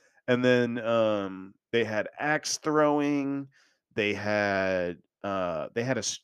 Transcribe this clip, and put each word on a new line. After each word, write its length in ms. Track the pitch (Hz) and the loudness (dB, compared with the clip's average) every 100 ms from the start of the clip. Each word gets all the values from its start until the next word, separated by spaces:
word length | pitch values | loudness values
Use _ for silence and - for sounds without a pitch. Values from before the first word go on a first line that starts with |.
| _ _ - | _ _ 0
And 160 | 123 | 2
then, 420 | 127 123 120 120 113 | 4 4 2 -2 0
um, 680 | 117 110 104 98 95 95 - _ | 2 2 2 -2 -8 -14 -20 _
they 140 | 117 110 | -2 0
had 240 | 104 95 - | -2 -6 -4
axe 380 | 143 151 - - | -2 0 -2 -4
throwing. 920 | 156 151 147 147 143 143 139 139 139 _ _ _ _ 117 | 0 4 4 2 0 0 -2 -6 -8 _ _ _ _ -2
They 180 | 104 | 0
had, 840 | 98 104 104 101 98 95 92 87 85 _ _ | 0 -2 0 2 2 0 0 -2 -6 _ _
uh, 460 | 101 98 90 78 69 | -6 -4 -2 -4 -6
they 120 | 117 123 | -4 -2
had 100 | 117 | -2
a 20 | |
s-, 200 | - - | -4 -8